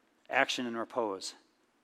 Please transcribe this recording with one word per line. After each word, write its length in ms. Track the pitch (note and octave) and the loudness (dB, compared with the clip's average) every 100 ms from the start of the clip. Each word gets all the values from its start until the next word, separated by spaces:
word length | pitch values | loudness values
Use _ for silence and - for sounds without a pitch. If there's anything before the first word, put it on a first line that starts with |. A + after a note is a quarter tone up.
| _ _ - | _ _ 0
Action 360 | B2+ C3+ - B2 | 4 4 2 -2
and 120 | A2+ | -4
repose 580 | G#2+ B2+ A2 F#2+ - - _ _ _ _ | -4 -2 0 -2 -8 -12 _ _ _ _